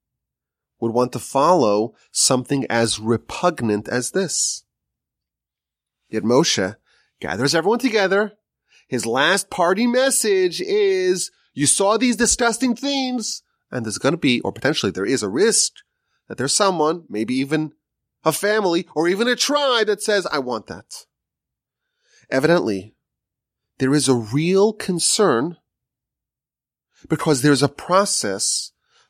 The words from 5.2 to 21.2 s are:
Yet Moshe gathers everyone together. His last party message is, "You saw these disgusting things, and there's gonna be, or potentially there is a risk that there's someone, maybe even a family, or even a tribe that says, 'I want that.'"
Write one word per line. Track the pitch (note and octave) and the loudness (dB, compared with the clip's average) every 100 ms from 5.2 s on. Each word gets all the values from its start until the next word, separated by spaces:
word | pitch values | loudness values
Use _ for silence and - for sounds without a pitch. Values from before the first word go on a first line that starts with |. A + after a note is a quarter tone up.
| _ _ _ _ _ _ _ _ _ | _ _ _ _ _ _ _ _ _
Yet | G#2+ | -4
Moshe | G#2 B2 E3+ - F#2+ G#2+ _ _ _ - | 2 4 4 0 -4 -6 _ _ _ -12
gathers | - F#2+ C#3 | -8 -2 0
everyone | E3 E3 A#3 | 0 2 0
together. | B3+ G#3+ F#3+ G3 G#3 - _ _ _ _ _ | 0 0 2 0 0 -6 _ _ _ _ _
His | B2 A2+ | -6 -2
last | B2 D3+ G3 - | 2 2 2 -2
party | - E3+ F#3+ A#3+ | 0 0 2 2
message | B3 C4+ C4 A3 F#3+ F#3 D#3+ | 2 2 0 0 2 0 -2
is, | - G#3 G3 F#3+ F#3 F3+ - _ _ | -2 0 2 2 0 -2 -4 _ _
"You | - C#3+ | -2 0
saw | - G3 A3 | 2 2 2
these | B3 G#3+ | 2 2
disgusting | A#3 - A#3 A3 C4 A3+ | 0 2 0 0 -2 -2
things, | C#4 C#4 B3+ B3 G#3+ - - _ _ | -2 -2 -2 -4 -6 -10 -14 _ _
and | B2 A2 | -8 -6
there's | G2 | -2
gonna | C3 E3 | -2 0
be, | C#3+ A#2+ | 2 0
or | G2 | -2
potentially | - C3 D#3+ A2+ | -4 -2 0 -2
there | F#2 G2+ | -2 -2
is | C3+ | -2
a | G2+ | -2
risk | A#2 A3 - - - _ _ _ _ - | 0 2 2 -2 -6 _ _ _ _ -14
that | - | -6
there's | C3+ | -4
someone, | - G3+ F3 D3+ F3 E3 | 0 0 2 0 -2 -6
maybe | G#2 A2+ B2+ | -6 -2 -2
even | C#3 D#3 D#3 - _ _ _ _ | -2 -2 -4 -8 _ _ _ _
a | - | -2
family, | D#3 G3+ G#3+ G3 E3+ F3+ D3+ | -2 0 0 0 0 -2 -2
or | E3+ | 0
even | F#3+ A#3+ | 0 0
a | A#3+ | 0
tribe | - D4 C#4 A#3+ G#3+ | 0 0 2 0 0
that | G3+ | -2
says, | - G#3 F#3 | 0 -2 0
'I | D3 | -4
want | B2+ A2+ - | -4 -6 -6
that.'" | F2+ - - - _ | -14 -16 -20 -20 _